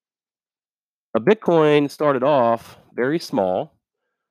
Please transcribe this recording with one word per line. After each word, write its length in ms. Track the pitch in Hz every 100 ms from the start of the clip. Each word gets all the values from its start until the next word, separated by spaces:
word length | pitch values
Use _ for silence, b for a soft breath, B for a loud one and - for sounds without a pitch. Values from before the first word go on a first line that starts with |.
| _ _ _ _ _ _ _ _ _ _ _
A 60 | 113
Bitcoin 680 | 117 214 - 170 151 147 143
started 320 | - 151 135
off 540 | 131 147 117 113 - - _
very 260 | - 123 165
small 600 | - 123 95 92 156 _ _ _ _ _ _